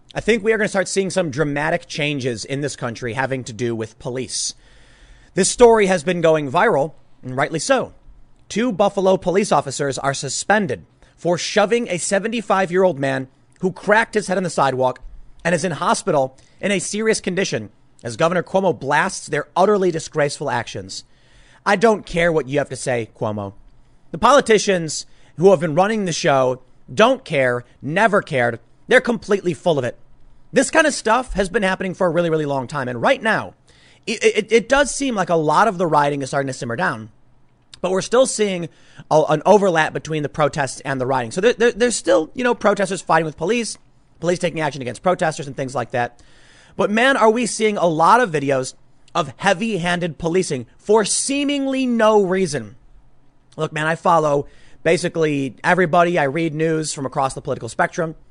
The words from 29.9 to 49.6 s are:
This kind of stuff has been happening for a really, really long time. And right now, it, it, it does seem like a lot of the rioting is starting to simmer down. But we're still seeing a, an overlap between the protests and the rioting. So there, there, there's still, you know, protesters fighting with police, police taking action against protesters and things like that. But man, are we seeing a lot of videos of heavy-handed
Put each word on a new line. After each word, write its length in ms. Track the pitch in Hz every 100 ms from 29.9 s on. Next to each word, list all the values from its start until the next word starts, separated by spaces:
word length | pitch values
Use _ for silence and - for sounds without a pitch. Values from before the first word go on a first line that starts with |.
| - - - - - -
This 160 | 214 262
kind 160 | 311 311
of 80 |
stuff 400 | - 220 233 247
has 160 | 185 190
been 140 | 220
happening 320 | 190 185 190 160
for 100 | 185
a 60 |
really, 180 | 160 170
really 160 | 160 147
long 220 | 139 123
time. 200 | 151 123
And 140 | 120
right 200 | 214 285
now, 340 | 220 175 95 - _ _ _ _ -
it, 180 | 226
it, 280 | 220 214 -
it 180 | 233 -
does 240 | 269 277
seem 220 | - 277 214
like 140 | 175
a 60 | 165
lot 320 | 151 165 220
of 120 | 175
the 80 | 175
rioting 340 | 151 147 143
is 80 | 131
starting 180 | 147 135
to 60 |
simmer 220 | 131 123 117
down. 340 | 180 117 110 _ _ _ _ _ _ -
But 100 | 180
we're 100 | 190
still 240 | - 240 262
seeing 440 | - 208 180 165 _ - - -
a, 120 | 151 -
an 120 | 156 -
overlap 480 | 208 190 160 151
between 300 | 156 - 156
the 60 | 143
protests 520 | - 147 160 135 -
and 200 | - 131
the 40 | 127
rioting. 260 | 131 113
So 100 | 170
there, 120 | 226
there, 180 | 240 240
there's 240 | 196 240 -
still, 360 | 320 - 311
you 100 | -
know, 120 | 247 -
protesters 460 | 208 202 185 185
fighting 240 | - 160 160
with 120 | -
police, 400 | 170 240 - - _ _ _ -
police 200 | 165 180
taking 220 | 170 156
action 220 | 156 143
against 200 | 120 117
protesters 440 | 180 175 165 151 143
and 100 | 135
things 160 | 131
like 180 | 131 117
that. 300 | 123 120 - - - - - _ -
But 140 | 196
man, 260 | 220 262 262
are 140 | 220
we 160 | 226 226
seeing 300 | - 220 208
a 100 | 170
lot 340 | 156 165 233
of 80 | 226
videos 460 | 151 139 135 131 - - _ -
of 200 | 170 147 -
heavy-handed 800 | 196 180